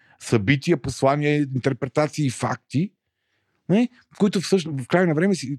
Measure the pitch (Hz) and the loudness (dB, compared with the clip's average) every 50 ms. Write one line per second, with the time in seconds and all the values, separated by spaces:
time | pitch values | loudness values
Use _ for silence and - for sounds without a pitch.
0 | _ _ _ _ - - - 113 98 107 143 139 - 170 170 143 - 135 - - | _ _ _ _ -6 -2 0 0 2 2 0 0 2 0 0 0 0 -6 -6 0
1 | 139 135 143 147 147 147 147 147 147 131 131 127 - 135 131 - 135 127 - 151 | 2 2 2 2 2 0 2 0 0 -2 -2 -2 -2 -2 -2 -2 -6 -4 -2 0
2 | 151 151 - - 151 127 - - - 113 120 - _ _ - 135 180 208 _ _ | -2 -2 -2 -2 -2 -2 -2 -4 -4 -6 -6 -6 _ _ -4 -2 -2 -2 _ _
3 | _ _ _ _ _ _ _ _ _ _ _ _ _ - 175 220 247 247 _ _ | _ _ _ _ _ _ _ _ _ _ _ _ _ 0 2 2 2 0 _ _
4 | _ _ _ - 196 208 - - 143 - 196 190 147 165 147 135 120 - - 175 | _ _ _ 0 0 0 0 0 -2 0 0 0 0 -2 -6 -8 -6 0 2 2
5 | 190 175 151 151 175 202 196 - - - 143 | 2 2 2 2 2 0 0 -2 -2 -8 -8